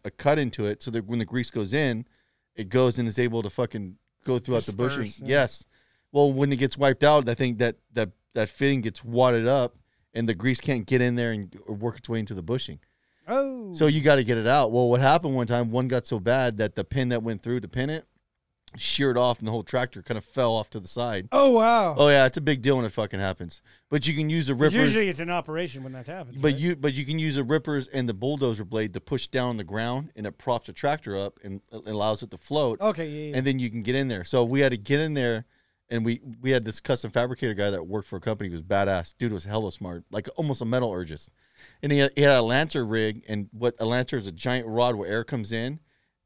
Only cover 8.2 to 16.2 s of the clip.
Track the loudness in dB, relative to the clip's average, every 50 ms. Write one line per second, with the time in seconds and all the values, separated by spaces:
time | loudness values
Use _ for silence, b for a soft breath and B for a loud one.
8.2 | _ _ -2 -2 -2 -2 -2 0 0 2 2 2 -2 -4 -8 -8 -8 -2 2 4
9.2 | 4 6 4 4 2 2 2 2 2 0 _ _ _ _ _ _ _ _ -6 -4
10.2 | -2 -2 -2 0 0 0 0 0 0 -2 -2 -2 -2 0 2 2 2 2 0 0
11.2 | -2 -2 -4 -6 -8 -10 -14 -16 -12 -10 -8 -6 -6 -6 -6 -6 -8 -6 -4 -4
12.2 | -4 -6 -8 -8 -6 -4 -4 -4 -4 -8 -12 -16 _ _ _ _ _ _ _ _
13.2 | _ -4 -2 -2 -2 -2 -4 -10 -12 -8 -2 2 2 4 4 4 4 4 6 4
14.2 | 4 2 0 0 2 2 4 4 2 2 2 2 2 4 4 4 6 6 4 4
15.2 | 2 0 -2 -2 0 0 0 0 0 0 0 -2 -2 0 -2 -2 -2 -4 -6 -4